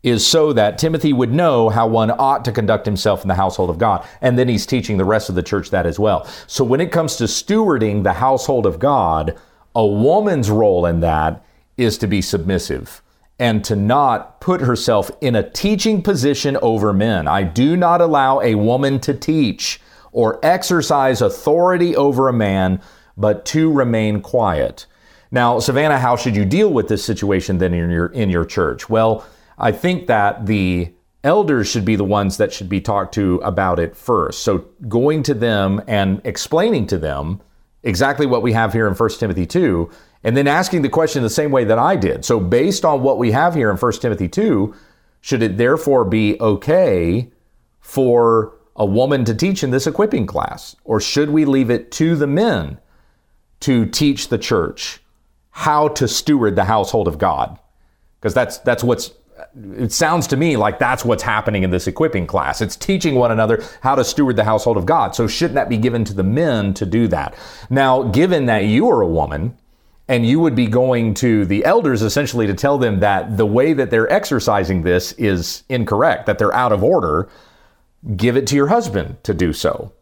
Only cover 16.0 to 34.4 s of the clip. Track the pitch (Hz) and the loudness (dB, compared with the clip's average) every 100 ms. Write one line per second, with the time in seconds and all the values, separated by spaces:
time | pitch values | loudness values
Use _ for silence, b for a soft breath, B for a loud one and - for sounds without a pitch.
16 | 202 175 135 139 143 139 117 113 104 98 | 0 0 0 0 -2 0 0 2 2 2
17 | 110 95 73 95 92 80 135 180 175 170 | 2 0 0 0 0 0 2 2 2 2
18 | 170 147 131 135 117 107 107 127 139 135 | 4 4 2 2 2 2 2 2 0 -2
19 | - - - 156 123 95 - - b b | -2 -4 -2 0 0 -2 -8 -8 b b
20 | b - 110 - 151 180 - 175 - 143 | b 0 0 0 0 0 0 -2 2 2
21 | 135 123 107 - - 160 180 180 175 143 | 2 2 0 0 0 2 2 2 2 2
22 | 143 127 135 120 104 95 92 92 B B | 2 2 2 2 0 2 0 -2 B B
23 | B - 104 104 - 156 160 143 123 113 | B -2 0 0 -2 0 2 2 2 0
24 | 107 107 - 123 107 78 64 - - b | 0 -2 -2 0 0 0 -2 -6 -20 b
25 | b b b 127 120 120 113 131 151 143 | b b b 0 2 2 0 0 2 2
26 | 123 120 131 101 98 165 214 135 101 104 | 2 0 0 0 0 2 2 2 0 -2
27 | - 101 101 95 - 92 92 87 85 85 | -2 -4 0 -2 0 0 0 0 0 0
28 | 85 131 101 87 82 - 80 62 - 110 | -2 -2 0 0 -2 -2 -2 -2 -2 0
29 | 113 110 B B B - 117 104 175 180 | 2 0 B B B -4 -2 0 -2 -2
30 | 175 113 101 - 104 107 92 90 87 _ | 0 0 0 -2 -2 0 0 -2 -4 _
31 | _ _ 139 190 185 131 101 117 95 107 | _ _ 0 2 2 0 0 -2 0 0
32 | 98 104 98 95 104 - 92 98 - 101 | 0 0 0 0 -2 -2 -6 -4 -2 -2
33 | 95 - 98 90 104 92 95 85 85 - | -2 -2 0 0 -2 -2 0 0 -2 -6
34 | - 110 78 - | -2 0 0 -4